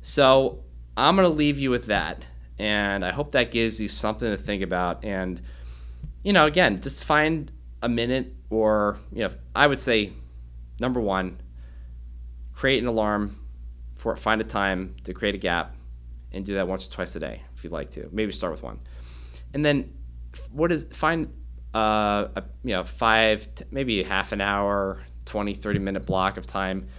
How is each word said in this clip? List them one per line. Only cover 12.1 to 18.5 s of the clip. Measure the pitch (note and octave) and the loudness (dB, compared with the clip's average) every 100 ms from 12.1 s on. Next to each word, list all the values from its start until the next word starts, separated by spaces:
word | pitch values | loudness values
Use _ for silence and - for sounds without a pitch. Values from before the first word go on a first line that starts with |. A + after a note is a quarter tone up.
| - - - - | -14 -14 -14 -14
create | - C3+ C3 | -2 2 4
an | B2 | 2
alarm | A2+ G#2+ G#2 G2+ - - - - - - - | 2 2 2 -2 -6 -14 -14 -14 -14 -14 -6
for | A#2 | -4
it, | - | 0
find | A2 A2 | 2 2
a | |
time | A2 G#2 G2 F#2 F#2+ - - | 2 2 2 2 -2 -8 -10
to | |
create | F2+ G#2 | -2 -2
a | G2 | 0
gap, | F#2 E2+ D2+ - - - - - - | 0 0 -2 -10 -14 -14 -14 -16 -10
and | F#2+ G2 | -8 -4
do | G2 | -2
that | F2+ | -2
once | F#2+ - | -4 -6
or | |
twice | - F2 D#2+ | -8 -6 -6
a | |
day | D2 A1 - - | -8 -8 -14 -14
if | |
you'd | E2 | -8
like | D#2+ C#2+ | -8 -8
to. | - D2+ | -10 -8
Maybe | G2+ G#2+ | -4 -4
start | - F2+ | -2 -4